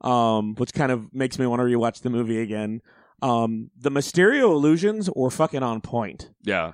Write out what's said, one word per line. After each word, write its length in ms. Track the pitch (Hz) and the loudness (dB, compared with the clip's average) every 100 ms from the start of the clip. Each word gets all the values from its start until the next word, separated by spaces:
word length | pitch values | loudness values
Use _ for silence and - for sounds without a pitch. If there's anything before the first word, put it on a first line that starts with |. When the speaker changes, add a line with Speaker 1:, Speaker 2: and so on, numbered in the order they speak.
Speaker 1:
um, 540 | 127 123 117 110 107 113 | 0 2 2 2 -2 -4
which 180 | 127 | -4
kind 180 | - 135 | -2 -2
of 220 | 123 110 | -2 -6
makes 240 | 131 131 - | -6 -4 -2
me 80 | 127 | -2
wanna 180 | 120 | 0
rewatch 380 | 123 120 117 - | 2 2 0 -2
the 80 | 123 | -4
movie 300 | 117 113 113 | -4 -2 -4
again. 420 | 110 107 107 113 - _ _ - | -4 -6 -6 -8 -12 _ _ -6
Um, 480 | 135 117 113 110 117 _ | -2 0 0 -4 -8 _
the 120 | 139 | -2
Mysterio 600 | 139 135 170 196 285 240 | -2 0 4 4 6 4
illusions 580 | 147 147 160 202 214 185 - | 4 4 4 2 0 -4 -2
were 140 | 127 | -2
fucking 340 | - 156 143 | 0 0 0
on 160 | 127 113 | -4 -6
point. 520 | - 120 101 - - _ | -6 -4 -4 -8 -20 _
Speaker 2:
Yeah. 320 | 101 95 82 | -4 -2 -2